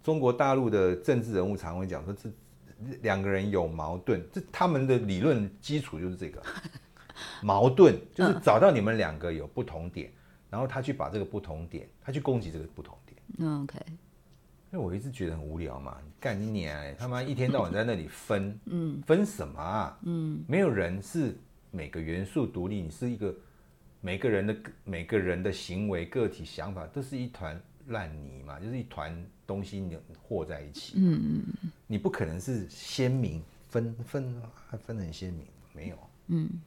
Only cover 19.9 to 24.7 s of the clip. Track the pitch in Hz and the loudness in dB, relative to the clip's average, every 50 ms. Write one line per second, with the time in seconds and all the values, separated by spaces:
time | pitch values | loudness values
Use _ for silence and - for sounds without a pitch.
19.9 | - - - 170 170 165 160 156 151 156 156 165 135 185 196 165 117 98 87 85 | -6 -8 -6 -4 -4 -2 -2 -4 -4 -6 -2 0 2 4 4 4 4 2 2 0
20.9 | 90 98 98 - - 170 147 117 - - - - - - - - - 90 76 71 | 0 -4 -6 -4 -2 0 0 0 -2 -6 -14 -20 -20 -20 -20 -10 -8 -8 -8 -6
21.9 | - 85 80 78 85 90 98 95 - 160 123 - - 92 87 95 104 101 87 78 | -6 -6 -4 -2 -2 -2 -4 -2 0 -2 -2 0 -2 -4 -4 -2 -4 -4 -6 -6
22.9 | 78 - 123 123 120 107 104 95 - - - - - - - - - _ - - | -6 -4 -4 -4 -2 -2 -2 -4 -4 -6 -14 -20 -20 -20 -20 -20 -20 _ -20 -20
23.9 | - - - 90 90 98 - 127 107 95 98 104 107 - - - | -20 -10 -6 -4 -4 0 2 2 2 4 2 0 -2 -2 -6 -16